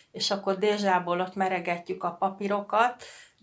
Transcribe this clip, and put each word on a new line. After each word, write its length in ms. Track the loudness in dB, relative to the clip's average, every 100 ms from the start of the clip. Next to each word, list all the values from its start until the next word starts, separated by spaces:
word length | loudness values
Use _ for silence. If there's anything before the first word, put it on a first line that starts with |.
| _
és 200 | -6 -2
akkor 260 | 0 0 2
Dézsából 600 | 2 2 4 2 2 0
ott 160 | -2 -2
meregetjük 680 | 0 0 -2 -4 -6 -4
a 80 | -4
papírokat, 920 | -2 -4 -2 -2 -2 2 2 2 0 -14 -20 -20 _